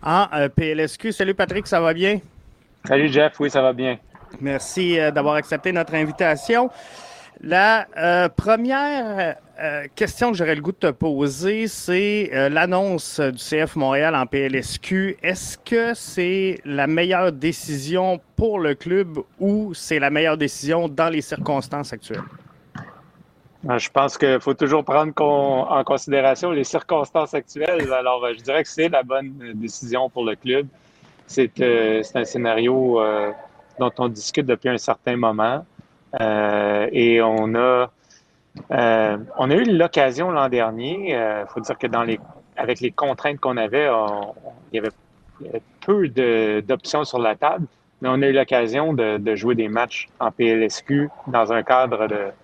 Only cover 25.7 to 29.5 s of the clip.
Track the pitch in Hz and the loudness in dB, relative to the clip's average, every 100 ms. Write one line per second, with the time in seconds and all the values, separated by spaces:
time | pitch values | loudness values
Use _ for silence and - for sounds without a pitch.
25.7 | 139 131 139 - 139 135 131 180 156 127 | 0 0 -2 0 2 4 2 0 -2 -2
26.7 | - - 160 - 165 151 147 - 147 156 | -4 -2 -2 0 -2 0 -4 -8 -6 -2
27.7 | 170 139 131 127 127 120 117 120 147 147 | 0 0 0 0 0 -2 -4 -2 -2 -2
28.7 | - 165 151 123 135 135 139 120 | -2 0 2 0 -4 -4 -14 -12